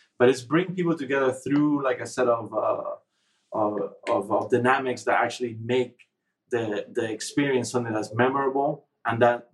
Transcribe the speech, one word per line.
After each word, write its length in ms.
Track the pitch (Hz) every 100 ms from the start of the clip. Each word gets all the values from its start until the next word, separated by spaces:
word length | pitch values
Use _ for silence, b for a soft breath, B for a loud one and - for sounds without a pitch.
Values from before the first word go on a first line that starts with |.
| b _
but 100 | 127
it's 120 | 131
bring 340 | 117 156 185 180
people 220 | 165 156
together 340 | 131 139 131
through, 520 | 127 135 147 151 147
like, 160 | 139 101
a 60 | 117
set 220 | - 123
of, 260 | 117 107
uh, 420 | 110 110 110 - - _ _ _ _ _
of, 400 | 107 107 104 98 - -
of, 220 | 113 101
of 200 | 107 -
dynamics 520 | 123 123 135 131 117
that 180 | 127 113
actually 360 | 120 - 123 113
make 380 | 113 127 123 - _ _ _ _ _
the, 340 | 120 110 101 -
the 180 | 117 110
experience 600 | 107 - - 143 127 117
something 220 | 123 117
that's 200 | 110 101
memorable, 760 | 110 127 143 139 135 143 147 - _ 117
and 160 | 117
that, 280 | 120 120 -